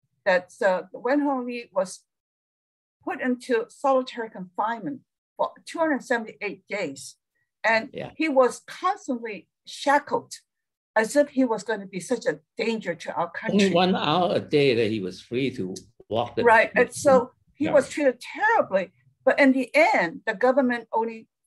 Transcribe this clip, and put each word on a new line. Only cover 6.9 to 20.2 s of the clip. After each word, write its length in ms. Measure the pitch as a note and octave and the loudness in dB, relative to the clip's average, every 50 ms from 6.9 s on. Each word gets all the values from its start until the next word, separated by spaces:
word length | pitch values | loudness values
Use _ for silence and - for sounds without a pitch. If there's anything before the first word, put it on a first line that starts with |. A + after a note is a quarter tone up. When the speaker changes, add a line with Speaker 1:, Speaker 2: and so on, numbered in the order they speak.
| C3+ - - - - _ _ _ _ _ _ _ _ _ - | -8 -12 -16 -18 -20 _ _ _ _ _ _ _ _ _ 0
Speaker 1:
And 280 | G#3+ A3+ A3 - - - | 0 2 2 0 -4 -10
Speaker 2:
Yeah. 180 | - - B2+ - | -12 -12 -12 -6
Speaker 1:
he 120 | - D#4 D#4+ | -4 -4 2
was 340 | C4 C4+ B3+ A#3+ - - - | 4 4 4 4 0 -4 -12
constantly 800 | - - - F4 F#4 G4+ G4+ - D4 B3+ A3+ A#3 A3 G3+ E3 - _ _ _ _ | -20 -14 -4 -4 -4 -4 -4 -6 -8 -8 -8 -8 -10 -12 -14 -16 _ _ _ _
shackled 680 | - - - - C#4 C#4 C#4+ - - - - - - - - _ _ _ _ _ _ _ _ _ _ _ | -18 -16 -4 0 2 2 2 2 -2 -6 -6 -6 -10 -16 -20 _ _ _ _ _ _ _ _ _ _ _
as 180 | G#3+ A3 A3 - | -2 0 2 2
if 140 | D4 C#4+ - | 2 2 2
he 160 | - B3+ C4 | 2 0 0
was 180 | A#3 A3 G3 - | 0 0 -4 -4
gonna 240 | - G#3+ G3 G3 | -4 -6 -6 -6
be 140 | F#3+ G3+ F3 | -8 -10 -10
such 260 | - - B3+ - - | -6 -4 -6 -2 -2
a 140 | F3 D3+ - _ _ _ | -4 -4 -4 _ _ _
danger 360 | - A3+ A3+ A3+ G#3+ F#3+ F#3 E3 | -4 -4 -2 -4 -4 -6 -8 -8
to 220 | D#3+ - - - | -8 -10 -8 -6
our 160 | - E3+ E3+ - - - | -6 -6 -6 -6 -8 -4
Speaker 2:
Only 220 | A3+ F3+ G#3 G3 | 0 2 4 4
Speaker 1:
country. 40 | F#3+ E3 | 4 4
Speaker 2:
one 220 | F3 F#3 F#3 G3+ | 4 4 4 2
hour 400 | A#3+ G#3+ D3 D#3 F3+ F3 - - | 0 0 0 0 2 0 0 0
a 60 | A#2+ | -2
day 340 | G#2 - D#3 D3 C#3+ C3+ A#2 | -2 0 2 4 4 4 4
that 160 | A2+ A2+ G#2 | 2 2 0
he 80 | A2 G#2+ | 0 -2
was 200 | F#2 F#2 F#2 - | -4 -6 -8 -12
free 280 | - - A#2 B2+ C3+ B2 A#2+ | -12 -8 -4 -4 -4 -4 -4
to 180 | B2 F#2 F2+ F#2+ - - - _ _ - _ | -6 -8 -8 -8 -12 -14 -20 _ _ -10 _
walk 260 | G2+ A2+ A#2 - - | -4 -2 -2 -2 -2
the 80 | - A#3 | 0 4
Speaker 1:
Right, 300 | A#3+ A3+ A3+ - - - | 6 6 6 4 2 2
and 180 | G#3+ B3 A#3+ - | 0 0 0 -2
so 380 | - - C#4+ C4 B3 A#3+ - - _ _ _ _ | 0 4 4 4 4 4 0 -6 _ _ _ _
he 120 | _ D4 | _ -2
Speaker 2:
Yeah. 60 | D#4+ D#4 | 2 4
Speaker 1:
was 160 | C#4 - - | 2 2 2
treated 320 | - D#4+ D4 C4 A#3+ - | -2 0 0 0 0 0
terribly. 680 | - - - D4 G4+ A4 A4+ F4 C4 - F#3+ G3 F3+ - _ _ _ _ _ _ _ | -8 -14 -6 -2 0 2 2 2 2 0 -2 -2 -2 -4 _ _ _ _ _ _ _
But 140 | C4 - - | 2 4 6
in 140 | C#4 C4+ B3+ | 6 4 4
the 180 | C4+ B3 - - | 2 0 0 2
end, 480 | C#4+ E4 A4 G#4+ A3 F3 E3 F3+ - | 4 4 4 4 2 0 -2 -4 -6